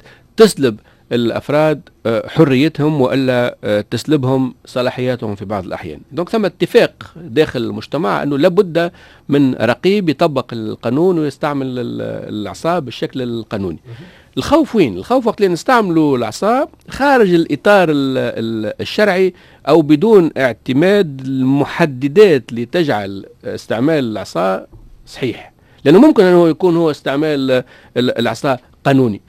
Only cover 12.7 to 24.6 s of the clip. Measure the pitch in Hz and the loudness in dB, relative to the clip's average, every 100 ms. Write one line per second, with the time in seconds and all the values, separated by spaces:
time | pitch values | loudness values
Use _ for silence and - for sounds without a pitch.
12.7 | 175 127 - 156 135 123 113 107 107 95 | -4 -6 -8 -10 -8 -8 -8 -8 -6 -6
13.7 | 80 - 117 175 - _ - - 285 285 | -8 -14 -20 -20 -20 _ -8 0 0 2
14.7 | 226 143 90 - 254 226 - 196 170 - | 2 0 -2 -2 -2 0 0 0 0 0
15.7 | 247 202 165 151 131 110 - 202 247 320 | 0 2 0 2 0 -2 -4 -2 -2 -4
16.7 | _ - - 277 262 202 175 170 143 208 | _ -16 -4 2 4 4 2 0 0 4
17.7 | 202 175 147 135 127 123 - 113 113 107 | 4 4 0 -2 -2 -4 -4 -6 -6 -6
18.7 | - 104 - 208 185 190 - - _ - | -8 -6 -2 0 2 0 -2 -14 _ 2
19.7 | 160 147 151 190 208 160 - 131 - - | 2 4 2 6 6 4 2 -2 -2 -4
20.7 | 131 180 202 170 135 131 135 131 139 147 | 0 2 2 0 -4 -6 -2 2 2 0
21.7 | - 165 127 139 151 214 143 - 113 117 | 0 -2 -2 0 4 6 4 0 -8 -4
22.7 | 180 151 107 98 98 - - - 98 - | -2 0 -2 -4 -10 -14 -16 -12 -10 -6
23.7 | 113 139 160 123 104 - 165 190 190 | -2 0 0 -2 -6 -8 -4 -2 -4